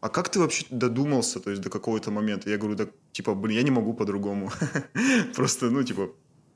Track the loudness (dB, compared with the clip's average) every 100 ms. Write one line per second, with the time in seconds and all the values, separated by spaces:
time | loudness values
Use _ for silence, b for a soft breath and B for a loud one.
0 | -4 -2 0 2 2 2 -4 0 0 2
1 | 2 2 0 -2 -4 -4 -4 -4 -2 -2
2 | -2 -2 0 -2 -2 0 0 -2 -4 -6
3 | _ -6 -2 0 2 2 4 4 2 0
4 | 0 0 0 -2 -4 -4 -4 -4 -4 0
5 | 2 4 2 0 0 2 0 2 0 -2
6 | -4 -6 _ _ _